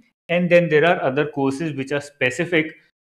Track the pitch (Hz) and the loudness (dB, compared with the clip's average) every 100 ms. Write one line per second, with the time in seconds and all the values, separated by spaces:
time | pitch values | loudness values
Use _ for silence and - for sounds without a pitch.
0 | _ _ - 175 175 175 165 151 165 180 | _ _ -4 -2 4 4 4 4 4 2
1 | 156 131 151 143 135 135 165 135 135 143 | 0 -2 -4 -2 -2 -2 -6 -6 -6 -8
2 | - _ 127 151 170 170 156 - _ _ | -8 _ -2 -2 -2 0 -2 -10 _ _